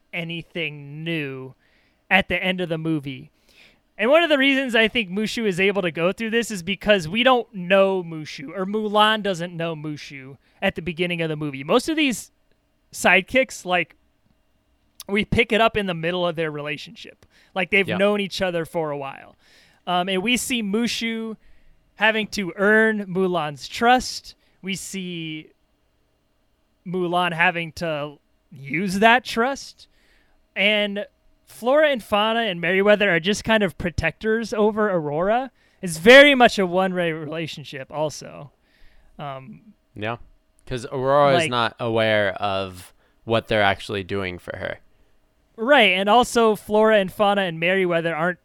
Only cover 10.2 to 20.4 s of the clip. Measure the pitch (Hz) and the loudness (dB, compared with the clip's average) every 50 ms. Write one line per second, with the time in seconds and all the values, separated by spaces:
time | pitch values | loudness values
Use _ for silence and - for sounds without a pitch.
10.2 | 131 135 139 - _ _ _ - 180 196 - 190 160 180 160 156 180 175 175 165 | -16 -18 -20 -20 _ _ _ -4 -4 -4 -4 -4 -8 -8 -6 -4 -4 -4 -2 -4
11.2 | 165 160 156 151 151 147 135 135 135 156 202 254 - 330 320 320 302 269 214 - | -4 -4 -4 -6 -6 -8 -8 -8 -2 0 0 0 2 0 -2 0 0 0 0 -4
12.2 | - - _ _ _ _ _ _ _ _ _ _ _ _ - - - 202 180 190 | -8 -16 _ _ _ _ _ _ _ _ _ _ _ _ -12 0 2 4 4 4
13.2 | 185 - - 262 269 - - - - 180 180 175 165 _ _ _ _ _ _ _ | 2 2 0 0 0 0 -4 -12 -4 -2 -2 -2 -2 _ _ _ _ _ _ _
14.2 | _ _ _ _ _ _ _ _ _ _ _ _ _ _ _ _ - - 196 214 | _ _ _ _ _ _ _ _ _ _ _ _ _ _ _ _ -8 -4 -2 -2
15.2 | 196 - - 220 247 - 226 208 226 226 - 214 202 185 170 165 160 170 175 180 | -2 0 0 0 0 2 2 2 2 2 2 -2 -4 -4 -6 -4 -4 -4 -4 -2
16.2 | 175 175 160 165 165 156 147 147 143 147 151 135 - - - - - - - _ | -2 -4 -2 -4 -6 -6 -6 -8 -8 -8 -8 -10 -12 -18 -20 -20 -20 -20 -20 _
17.2 | _ _ _ _ _ _ - 190 180 - 202 196 190 113 107 185 202 208 208 202 | _ _ _ _ _ _ -6 -6 -4 0 2 0 2 2 0 0 2 2 2 0
18.2 | 202 175 - - 190 185 170 170 160 - - 170 156 151 143 143 135 135 - - | -4 -6 -4 -4 -4 -2 -2 -4 -6 -4 -6 -6 -4 -4 -6 -8 -8 -12 -14 -16
19.2 | - - - _ _ _ _ _ _ _ _ _ - 185 180 180 180 190 190 185 | -20 -20 -20 _ _ _ _ _ _ _ _ _ -6 -2 -2 -2 0 0 -2 -2
20.2 | 185 233 247 - | 0 0 0 0